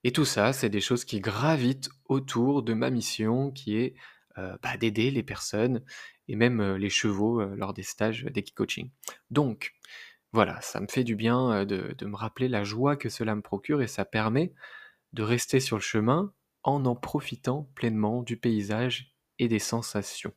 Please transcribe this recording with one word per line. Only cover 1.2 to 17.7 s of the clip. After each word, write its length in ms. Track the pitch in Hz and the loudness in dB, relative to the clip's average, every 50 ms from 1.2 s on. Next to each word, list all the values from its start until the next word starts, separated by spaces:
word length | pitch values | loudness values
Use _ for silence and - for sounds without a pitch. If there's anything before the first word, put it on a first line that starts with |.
| 98 113 101 107 123 156 165 143 123 123 135 135 - - - _ _ | -2 -2 0 2 2 2 4 4 2 2 0 0 -6 -12 -12 _ _
autour 560 | - 135 135 135 - - 117 120 135 143 143 | 0 0 0 0 0 0 2 4 4 4 2
de 140 | 117 113 113 | 2 0 0
ma 160 | 110 123 127 | 0 0 0
mission 580 | 127 120 110 - - - 110 110 117 127 139 139 | 0 0 -2 -2 -2 0 2 2 2 2 0 -2
qui 280 | 139 - - 107 104 | -4 -6 -4 -2 0
est, 180 | 110 123 131 - - - - - _ _ _ _ | 0 0 -2 -4 -10 -20 -20 -20 _ _ _ _
euh, 180 | - 92 92 92 - | -10 -10 -10 -10 -8
bah, 160 | - - - | -6 -6 -4
d'aider 320 | 92 113 117 104 110 110 131 | 0 0 0 2 2 0 2
les 140 | 135 123 - | 2 0 -2
personnes 600 | - - - - - - 107 113 127 127 120 - - - - - - _ _ _ | -4 -8 -8 -6 -4 0 2 2 2 2 -2 -4 -10 -18 -18 -18 -18 _ _ _
et 80 | - 123 | -8 0
même, 240 | 107 117 123 123 113 | 2 4 4 4 2
euh, 180 | 104 98 95 | 2 2 0
les 140 | 95 101 98 | 0 0 0
chevaux, 500 | - - - 110 101 95 104 113 120 117 | 0 2 2 2 2 2 2 2 2 2
euh, 140 | 104 98 98 | 0 -2 -4
lors 180 | - 101 95 - | -4 -6 -6 -6
des 80 | - | -8
stages 420 | 92 - - - 107 113 113 117 127 | -10 -10 -4 -2 -2 -2 -2 -4 -8
d'Equicoaching. 680 | 131 139 - 101 - _ - 104 - - - - 131 _ _ - - - - _ _ | -4 -4 -4 -6 -6 _ -4 -4 -2 -2 -8 -8 -12 _ _ -14 -14 -14 -16 _ _
Donc, 420 | 120 143 147 127 107 - - - _ _ - - - - - - - _ _ _ | 2 2 2 2 0 -4 -10 -12 _ _ -20 -20 -20 -18 -20 -20 -20 _ _ _
voilà, 300 | - 110 101 - - - | 4 4 4 4 2 -8
ça 180 | - - - - | -10 -8 -6 -6
me 80 | 98 | -6
fait 160 | 101 - 135 123 | -2 0 0 0
du 120 | 117 110 | 2 0
bien, 360 | 101 110 117 123 127 131 123 110 | 0 2 2 2 4 2 2 2
euh, 120 | 101 98 | 2 2
de, 300 | 101 101 95 - 104 113 | 0 -2 -2 -2 -6 -8
de 80 | 127 - | -8 -8
me 100 | 104 104 | -8 -6
rappeler 340 | 98 113 113 _ - 131 127 | -6 -8 -8 _ -2 -2 0
la 140 | 123 104 101 | 0 0 -2
joie 340 | 101 104 113 131 143 147 | -2 0 2 2 2 2
que 120 | 139 - 113 | 2 -2 -6
cela 260 | - - 117 110 107 | -4 -2 -2 -2 -2
me 60 | 107 | -2
procure 400 | - - - 98 - - 147 143 | -4 -6 -6 -6 -2 0 0 0
et 60 | 127 | 0
ça 180 | 107 - - 98 | 0 -2 -4 -4
permet 480 | - - 110 110 110 113 139 170 185 - _ - - - - - - _ _ _ _ - | 0 0 0 2 2 2 2 0 0 -4 _ -20 -20 -20 -20 -20 -20 _ _ _ _ -4
de 100 | 113 107 | -4 0
rester 360 | 107 120 120 - - - 131 | 2 2 0 2 2 2 2
sur 180 | 131 - 117 | 2 2 -2
le 40 | 104 | -2
chemin 520 | - - - 110 107 117 135 170 202 202 _ _ _ _ _ _ | -2 0 0 2 4 4 4 2 2 -2 _ _ _ _ _ _
en 240 | - 139 139 143 131 | 0 0 2 4 2
en 100 | 127 120 | 2 0
profitant 760 | 120 - - - 143 - - 123 - - 131 127 147 147 135 | 0 -4 -4 -4 -4 -4 -4 -12 -4 -2 -2 -2 -2 -4 -10